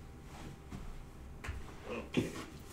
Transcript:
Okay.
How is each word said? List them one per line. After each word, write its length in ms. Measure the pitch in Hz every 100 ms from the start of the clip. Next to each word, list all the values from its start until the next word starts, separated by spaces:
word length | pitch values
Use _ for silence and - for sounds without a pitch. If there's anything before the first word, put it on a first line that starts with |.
| - - - - - - - - - - - - - - - - - - -
Okay. 380 | 120 - - - - - - -